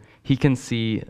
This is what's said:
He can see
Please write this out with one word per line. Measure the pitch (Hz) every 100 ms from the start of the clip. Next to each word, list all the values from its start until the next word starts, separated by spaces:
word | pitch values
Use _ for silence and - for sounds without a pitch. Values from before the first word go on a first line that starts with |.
| - _
He | - 135
can | 147 127
see | - 120 113 110